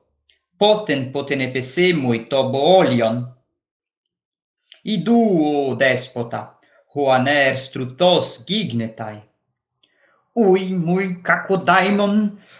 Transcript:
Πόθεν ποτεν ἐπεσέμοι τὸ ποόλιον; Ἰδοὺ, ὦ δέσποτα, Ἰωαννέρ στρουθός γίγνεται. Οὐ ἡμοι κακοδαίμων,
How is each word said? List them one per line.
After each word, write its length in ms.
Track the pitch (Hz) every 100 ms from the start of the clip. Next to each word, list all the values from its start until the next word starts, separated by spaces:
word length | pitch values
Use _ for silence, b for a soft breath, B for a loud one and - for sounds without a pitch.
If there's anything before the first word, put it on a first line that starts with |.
| _ _ _ _ _ -
Πόθεν 540 | 208 214 - 139 123
ποτεν 280 | 143 - 135
ἐπεσέμοι 880 | 127 131 123 - 180 165 127 117 -
τὸ 220 | 135 127
ποόλιον; 840 | 135 151 190 151 120 113 120 123 - _ _ _ _ _ _ _ _ _ _ _ _ _ b
Ἰδοὺ, 880 | - 208 156 233 226 175 151 147 135
ὦ 40 | 120
δέσποτα, 800 | 135 123 - 120 117 113 117 _ b b b 143
Ἰωαννέρ 580 | 135 127 135 147 135 127
στρουθός 840 | - 135 123 - 180 160 123 - 113
γίγνεται. 800 | 208 156 117 113 - 110 107 - _ _ _ _ _ _ _ _ _ _ 240
Οὐ 200 | 202 185
ἡμοι 640 | 185 185 165 185 190 175
κακοδαίμων, 1200 | - 170 - 185 - 185 190 202 202 208 208 - B B